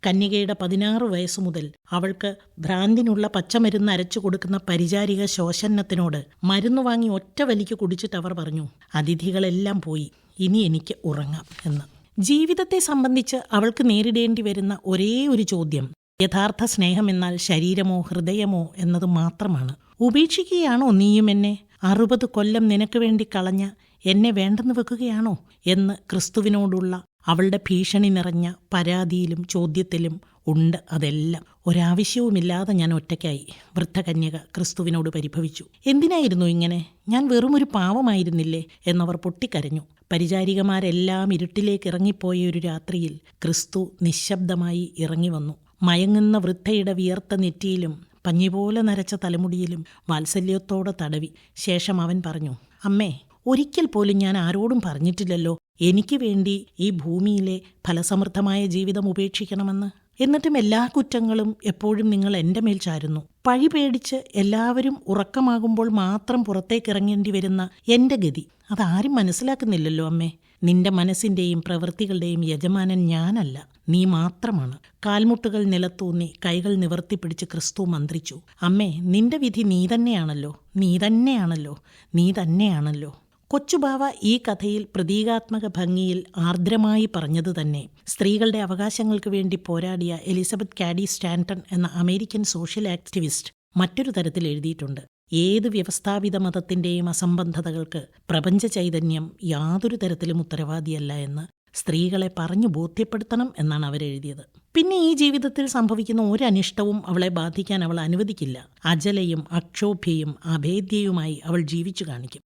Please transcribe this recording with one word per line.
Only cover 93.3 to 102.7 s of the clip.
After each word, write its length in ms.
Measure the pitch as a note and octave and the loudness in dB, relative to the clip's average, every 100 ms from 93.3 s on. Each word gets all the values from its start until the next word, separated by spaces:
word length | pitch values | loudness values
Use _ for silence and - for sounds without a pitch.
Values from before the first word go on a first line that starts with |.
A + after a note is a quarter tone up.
| - - _ _ - | -4 -8 _ _ -2
മറ്റൊരു 340 | F3+ - C4+ | -2 -2 -4
തരത്തിൽ 360 | F#3+ E3 E3+ E3+ | -2 -2 -2 -4
എഴുതിയിട്ടുണ്ട്. 540 | D3 D3+ D#3+ C#3 C3+ C3+ _ _ | -4 -6 -6 -8 -10 -12 _ _
ഏത് 340 | E3 F3+ G#3 A3+ | 0 2 2 0
വ്യവസ്ഥാപിത 680 | G#3 F3+ - - G3+ G3+ F#3+ | -2 -4 -4 -2 -2 -2 -2
മതത്തിന്റെയും 720 | F#3+ F3+ F3 F3+ F3 F3 F3 | -2 -2 -2 -2 0 -2 -2
അസംബന്ധതകൾക്ക് 1000 | E3+ F3+ F3 E3+ E3 E3 D#3+ D#3+ E3 - _ _ | -2 0 0 0 -4 -6 -6 -8 -10 -12 _ _
പ്രപഞ്ച 360 | E3 D#3 G3 A3+ | 0 2 2 2
ചൈതന്യം 640 | G#3+ F3+ E3 E3 D#3+ D#3+ - | -2 -2 0 0 -2 -6 -8
യാതൊരു 520 | F3+ D3+ D#3 F3+ A3+ A3+ | -4 -2 0 0 -2 -2
തരത്തിലും 440 | F#3 E3+ E3+ E3+ | -4 -4 -2 -2
ഉത്തരവാദിയല്ല 720 | E3 D#3+ D3+ D#3+ D#3 D#3 D3 | -4 -6 -6 -6 -6 -6 -6
എന്ന് 340 | D3 C#3 C#3+ E3 _ _ | -6 -6 -8 -10 _ _
സ്ത്രീകളെ 580 | - - D#3+ F3+ F#3+ F#3 F#3 | -10 -2 0 0 0 -4 -4
പറഞ്ഞു 280 | E3 F#3 | -4 2
ബോധ്യപ്പെടുത്തണം 840 | A#3 | 2